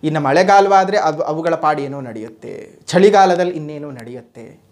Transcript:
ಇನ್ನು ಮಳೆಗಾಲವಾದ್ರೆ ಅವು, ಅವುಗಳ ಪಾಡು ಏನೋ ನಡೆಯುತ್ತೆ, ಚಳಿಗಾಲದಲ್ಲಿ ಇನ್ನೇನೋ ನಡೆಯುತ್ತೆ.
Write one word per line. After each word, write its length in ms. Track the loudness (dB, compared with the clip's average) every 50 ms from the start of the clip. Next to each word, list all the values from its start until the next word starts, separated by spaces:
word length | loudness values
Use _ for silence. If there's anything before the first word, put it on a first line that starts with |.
| -4
ಇನ್ನು 160 | -4 -4 -2
ಮಳೆಗಾಲವಾದ್ರೆ 760 | 0 2 2 2 4 6 6 4 6 6 4 2 2 2 0 0
ಅವು, 240 | 0 0 -2 -2
ಅವುಗಳ 340 | -4 -4 -4 -4 -2 -2 -2
ಪಾಡು 260 | 0 0 -2 -2 -2
ಏನೋ 200 | -4 -8 -10 -12
ನಡೆಯುತ್ತೆ, 760 | -12 -12 -12 -14 -14 -14 -16 _ -18 -16 -16 -16 -16 -20 -20 _ _ -2
ಚಳಿಗಾಲದಲ್ಲಿ 640 | 0 4 4 6 6 6 4 4 4 0 -2 -4
ಇನ್ನೇನೋ 400 | -4 -8 -10 -12 -12 -12 -14 -14
ನಡೆಯುತ್ತೆ. 680 | -14 -16 -16 -16 -16 -18 -18 _ _ -20 -20 -20 -20 _ _ _